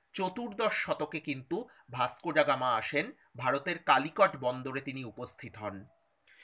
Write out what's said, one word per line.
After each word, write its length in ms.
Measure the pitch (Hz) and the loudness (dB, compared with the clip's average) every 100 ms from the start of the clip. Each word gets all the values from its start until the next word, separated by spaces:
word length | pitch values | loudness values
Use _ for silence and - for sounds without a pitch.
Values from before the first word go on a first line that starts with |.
| _ | _
চতুর্দশ 600 | - 190 185 240 202 220 | -4 -2 -2 -8 -2 0
শতকে 460 | - - 156 151 160 | 0 -2 -2 -4 -6
কিন্তু 500 | 156 135 127 175 247 - - | -4 -6 -4 -6 -6 -14 -12
ভাস্কো 400 | 123 127 - 165 | -2 0 0 0
ডা 120 | 151 | 2
গামা 320 | 143 131 127 113 | 4 4 2 0
আসেন, 360 | - 147 202 - _ 120 | 0 -2 -2 -8 _ -4
ভারতের 420 | 127 139 180 170 | 0 2 0 -2
কালিকট 580 | - 131 147 - 196 147 | 4 4 4 4 4 4
বন্দরে 440 | 127 131 131 131 | -2 -2 -4 -6
তিনি 220 | 135 131 | -6 -6
উপস্থিত 540 | 123 107 123 - 113 107 | -8 -8 -10 -10 -12 -8
হন 280 | 104 98 98 _ _ _ _ - | -8 -8 -12 _ _ _ _ -20